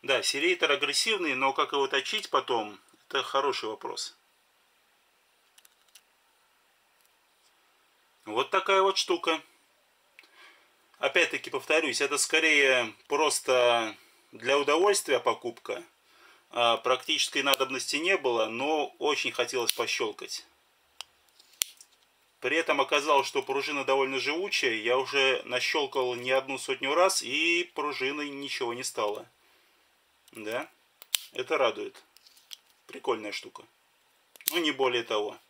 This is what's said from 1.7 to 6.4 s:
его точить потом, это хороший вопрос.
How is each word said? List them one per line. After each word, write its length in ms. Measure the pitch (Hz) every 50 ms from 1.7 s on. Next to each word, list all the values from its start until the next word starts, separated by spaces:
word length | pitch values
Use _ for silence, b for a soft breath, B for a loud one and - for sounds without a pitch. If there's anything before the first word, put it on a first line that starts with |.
его 160 | - 143 139 131
точить 420 | 147 139 135 - - 214 - -
потом, 500 | - 143 - - 131 117 107 104 104 - _ _ _ _ _ _
это 160 | - 135 127
хороший 460 | - - 139 139 143 127 - - 107
вопрос. 460 | 110 - - - - - - - - _ _ _ _ _ _ _ _ _ _ _ _ _ _ _ _ _ _ _ _ _ _ _ _ _ _ _ _ - _ - _ _ _ _ _ - _ _ _ _ _ _ _ _